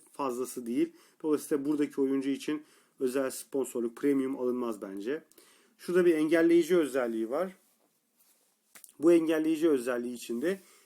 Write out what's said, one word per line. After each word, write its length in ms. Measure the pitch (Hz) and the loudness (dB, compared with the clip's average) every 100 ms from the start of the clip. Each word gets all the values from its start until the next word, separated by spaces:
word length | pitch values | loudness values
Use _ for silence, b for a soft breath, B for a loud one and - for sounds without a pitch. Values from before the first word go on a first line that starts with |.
| _ | _
Fazlası 540 | - 139 123 123 - 117 | -6 -4 -4 -6 -8 -4
değil. 260 | 123 165 B B _ | -2 -2 B B _
Dolayısıyla 420 | 160 147 - 147 | -2 -2 0 -2
buradaki 360 | 139 151 143 - | -2 -2 -2 0
oyuncu 280 | 135 135 135 | 0 0 -2
için 340 | 135 - 151 B B B - | -4 -4 -8 B B B -6
özel 300 | 131 131 135 | -2 -2 -2
sponsorluk, 640 | - - 139 127 127 117 117 | -6 -6 -4 -4 -4 -6 -2
premium 400 | 143 139 131 135 | 0 0 0 -2
alınmaz 460 | 127 123 117 107 | -2 -2 -4 -6
bence. 400 | 101 98 104 151 - b b b b _ | -10 -8 -6 -8 -10 b b b b _
Şurada 280 | - 180 175 | -2 2 4
bir 80 | |
engelleyici 640 | 156 156 165 165 170 165 180 | 4 4 4 6 4 4 2
özelliği 540 | 147 131 120 113 110 | 2 0 -2 -2 -4
var. 220 | 139 185 185 _ _ _ _ _ _ _ _ _ _ _ - - - | -4 -4 -8 _ _ _ _ _ _ _ _ _ _ _ -20 -20 0
Bu 120 | 151 | 4
engelleyici 560 | 170 160 160 156 160 165 | 6 4 0 0 2 2
özelliği 460 | 139 120 123 120 | 2 0 -4 -6
için 280 | 120 - 117 | -8 -8 -4
de 180 | 156 190 b b | -4 -4 b b